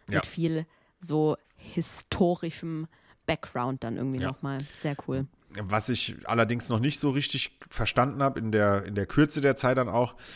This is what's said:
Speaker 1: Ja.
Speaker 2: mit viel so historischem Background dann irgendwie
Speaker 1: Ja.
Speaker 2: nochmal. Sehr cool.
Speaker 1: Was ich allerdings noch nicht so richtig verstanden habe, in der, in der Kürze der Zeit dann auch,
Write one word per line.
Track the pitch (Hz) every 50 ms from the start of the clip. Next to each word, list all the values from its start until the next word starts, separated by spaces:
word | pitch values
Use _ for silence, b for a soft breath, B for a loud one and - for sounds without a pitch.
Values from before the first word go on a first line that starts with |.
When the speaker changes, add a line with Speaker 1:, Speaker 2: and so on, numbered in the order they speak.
| b b
Speaker 1:
Ja. | 101
Speaker 2:
mit | 95 90
viel | - - 175 165 165 160 160 165 b b b b b b b
so | - 165 147 156 156 151 143 - _ _ _
historischem | _ - - - 180 165 - - - - - - - 196 175 180 - - 165 - - - 165 160 156 160 160 b b b b b b _
Background | - 160 - - - - 127 120 131 135 131 -
dann | 113 113 -
irgendwie | 123 135 131 127
Speaker 1:
Ja. | 131 -
Speaker 2:
nochmal. | 135 - - 139 139 135 147 143 - -
Sehr | - 151 143 - - -
cool. | 131 135 139 - _ _ _ _ - 98
Speaker 1:
Was | 98 92 104 107 107 -
ich | 120 - - - - - - -
allerdings | 113 117 113 107 120 120 113 -
noch | 120 107
nicht | 120 147 147 -
so | - 147
richtig | 131 143 143 - - 135 - - _ - - -
verstanden | - - 113 104 - - 123 143 110 139 139
habe, | 135 127 -
in | 113 110
der, | 107 107 104 101 101 98 98
in | 95 104
der | 101 98
Kürze | - - 139 151 151 - 151
der | 139 139 131
Zeit | - - 123 127 131
dann | 123 110
auch, | 87 120 123 117 - B B B B